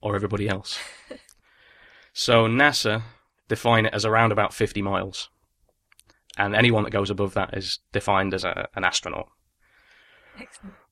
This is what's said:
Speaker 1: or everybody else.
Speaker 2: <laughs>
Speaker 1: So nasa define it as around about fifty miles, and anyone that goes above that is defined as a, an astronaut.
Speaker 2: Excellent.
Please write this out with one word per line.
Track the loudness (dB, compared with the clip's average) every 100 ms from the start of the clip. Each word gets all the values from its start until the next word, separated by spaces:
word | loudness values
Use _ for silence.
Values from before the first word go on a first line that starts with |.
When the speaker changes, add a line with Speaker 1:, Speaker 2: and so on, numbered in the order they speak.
Speaker 1:
or | -4 -4
everybody | -2 -4 -4
else. | -4 -8 -12 -12 -16 -20
Speaker 2:
<laughs> | -20 _ _ _ _ _ _ -20 -20 _
Speaker 1:
So | -6 2 4 4
nasa | 4 4 4 0 -2 -4 -16 _ _ -6
define | -2 4 4 4
it |
as | 0 2
around | 4 4
about | 4 0
fifty | 0 -2 -2
miles, | -2 -2 -4 -8 -14 _ _ _ _ _ _ _ _ _ _ -4
and | 0 4
anyone | 4 4
that | 0
goes | -2 -2
above | -2 -2 -2
that | -4 -6
is | -8 -10 _
defined | -4 0 2 2
as | -2
a, | -4 -6 -8 -2
an |
astronaut. | 0 0 -4 -8 -10 _ _ _ _ _ _ _ _ _ _ -20
Speaker 2:
Excellent. | -20 -20 -20 -20 _